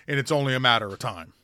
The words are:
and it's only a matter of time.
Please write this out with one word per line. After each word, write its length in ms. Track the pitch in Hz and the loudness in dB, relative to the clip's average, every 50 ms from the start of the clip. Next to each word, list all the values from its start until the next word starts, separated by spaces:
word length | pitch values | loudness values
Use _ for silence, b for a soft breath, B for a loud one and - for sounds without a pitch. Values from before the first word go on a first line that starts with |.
| B | B
and 120 | - 143 139 | -4 -4 -2
it's 140 | 135 - 156 | 0 0 0
only 220 | 143 139 135 131 | 0 2 0 0
a 60 | 127 | 2
matter 260 | 127 123 117 113 107 | 4 4 4 4 2
of 120 | 101 98 - | -2 -6 -8
time. 340 | - 120 98 85 80 - _ _ | -8 -8 -8 -10 -14 -16 _ _